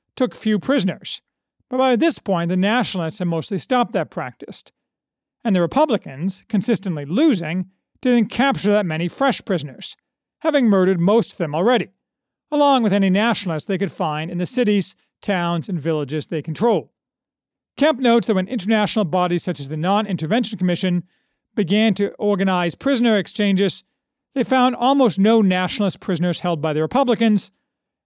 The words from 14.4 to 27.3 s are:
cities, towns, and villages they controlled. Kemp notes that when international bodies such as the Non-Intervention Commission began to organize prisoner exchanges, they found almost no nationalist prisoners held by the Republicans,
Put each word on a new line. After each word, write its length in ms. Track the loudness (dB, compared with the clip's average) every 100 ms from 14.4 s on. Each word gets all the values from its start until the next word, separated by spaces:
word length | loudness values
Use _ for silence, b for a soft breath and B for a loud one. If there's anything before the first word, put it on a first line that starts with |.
cities, 500 | -4 0 2 2 -2 -8 _ _
towns, 480 | -4 -2 0 -2 -4
and 100 | -4
villages 460 | -2 -2 -2 -6 -6
they 160 | -8
controlled. 480 | -6 -2 0 0 -2 _ _ _ _ _ _ _ _ 0
Kemp 220 | 0 2
notes 260 | 2 2 2
that 80 |
when 140 | -2 -2
international 580 | -4 0 0 0 -2 0
bodies 360 | 0 0 -2
such 160 | -4 -6
as 120 | -6
the 80 | -4
Non-Intervention 800 | 0 0 0 -4 -2 -2 -2 -2
Commission 460 | -2 0 0 -2 -4 _ _ _ _
began 400 | -4 0 2 2
to 160 | 0 -2 -2
organize 580 | -2 0 0 0 -2
prisoner 420 | -2 -2 2 2 2
exchanges, 640 | 0 -2 0 2 0 -2 -14 _ _ _ _
they 100 | -4
found 320 | 2 4 2 2
almost 420 | 2 4 2 4
no 220 | 4 4
nationalist 600 | 4 2 -2 -2 -2 -2
prisoners 400 | -4 -2 -2 -2
held 200 | -2 -2
by 140 | -2
the 80 | -2
Republicans, 680 | 0 0 2 2 2